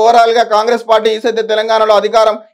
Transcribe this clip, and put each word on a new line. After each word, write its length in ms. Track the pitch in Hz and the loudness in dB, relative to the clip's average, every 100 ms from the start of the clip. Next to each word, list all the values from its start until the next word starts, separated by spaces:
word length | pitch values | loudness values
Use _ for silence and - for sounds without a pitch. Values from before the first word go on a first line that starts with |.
overall-గా 420 | 220 233 233 233 | 4 4 2 0
కాంగ్రెస్ 420 | 226 214 226 226 226 | 0 0 0 -4 0
పార్టీ 200 | 220 220 | 0 0
ఈసైతే 320 | 220 247 220 | -2 -4 -4
తెలంగాణలో 540 | 220 214 226 220 214 208 | -4 -4 -2 0 2 0
అధికారం 420 | 208 220 220 - - | 0 0 0 -2 -10